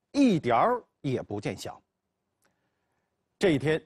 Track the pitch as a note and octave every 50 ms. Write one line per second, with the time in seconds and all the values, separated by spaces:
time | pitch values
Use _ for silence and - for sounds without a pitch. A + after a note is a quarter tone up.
0 | _ _ - C#4 C#4+ B3 F#3+ D3 - A#2+ A#2 A#2+ D#3 A3+ B3 A#3 - _ _ _
1 | - C#3+ B2+ A2 - - G2+ G#2 G2+ C3 F#2+ - - - - - _ _ _ _
2 | _ _ _ _ _ _ _ _ _ _ _ _ _ _ _ _ _ _ _ _
3 | _ _ _ _ _ _ _ _ - F#3+ D3+ C3 B2+ D3+ D#3 E3 -